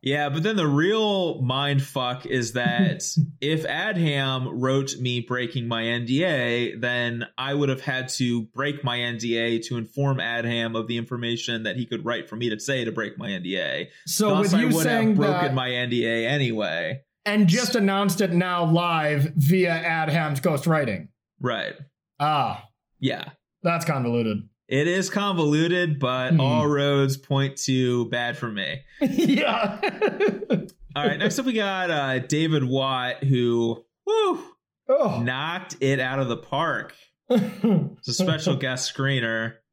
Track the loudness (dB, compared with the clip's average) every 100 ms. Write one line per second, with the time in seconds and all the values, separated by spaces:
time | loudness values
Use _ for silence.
0 | -2 -2 -2 -2 0 0 2 2 2 2
1 | 2 0 -2 -2 -2 0 2 0 0 -4
2 | -4 -6 -4 -2 -2 0 0 2 2 0
3 | -2 0 -2 -2 -2 0 -2 -4 -2 0
4 | 0 0 0 -2 -4 -2 0 2 0 -4
5 | -2 -2 -2 -4 -2 -4 -4 -2 0 -2
6 | 0 0 2 0 0 0 -2 -2 -2 0
7 | -2 -2 -8 -8 -4 0 0 0 -4 -6
8 | -6 -2 0 0 -4 -4 -4 -2 -4 -2
9 | -4 -4 -2 0 0 0 -2 -6 -6 -2
10 | 0 0 -2 -2 -2 -2 -2 -2 -2 -4
11 | -4 -4 -4 -4 -4 -4 -4 -4 -4 -4
12 | -4 -4 -6 -4 -4 -4 -4 -2 -2 -4
13 | -6 -6 -8 -6 -4 -4 -2 -4 -6 -12
14 | -8 -2 2 2 4 2 4 2 2 2
15 | 4 4 2 2 2 0 0 -2 0 0
16 | 0 0 0 0 0 0 -2 -2 -4 -6
17 | _ _ -2 4 4 4 2 2 2 2
18 | 0 0 2 2 2 2 4 4 4 2
19 | 2 2 0 2 4 4 4 0 0 0
20 | 0 0 0 0 0 0 2 2 2 -4
21 | -8 _ _ _ -4 -2 -4 -8 -18 _
22 | _ _ 0 0 0 -4 -12 _ _ _
23 | -4 -4 -8 -16 _ _ -2 -2 -2 -2
24 | 0 0 0 -2 -6 _ _ 0 2 0
25 | 0 0 0 2 2 4 2 2 0 0
26 | 0 0 2 4 4 2 2 2 2 4
27 | 2 0 -2 0 0 -2 0 2 4 2
28 | 0 0 -2 -4 -6 -4 -6 -6 -12 -2
29 | 0 2 4 4 2 0 -2 -2 -4 0
30 | -2 2 0 0 -2 -2 -2 -16 -10 -2
31 | -2 0 0 0 0 0 0 -2 0 0
32 | 0 -2 0 0 2 2 2 0 0 0
33 | -2 -2 2 4 4 2 2 -2 -8 _
34 | 0 2 2 0 -6 _ _ _ 0 2
35 | 2 0 -2 -2 -4 -6 -10 -2 2 2
36 | 0 0 -2 -4 -4 -2 -2 -2 -8 -16
37 | -20 _ _ 2 2 0 2 4 2 -8
38 | -6 -2 0 0 0 0 -2 -4 -6 -2
39 | 0 0 0 -2 -4 -8 _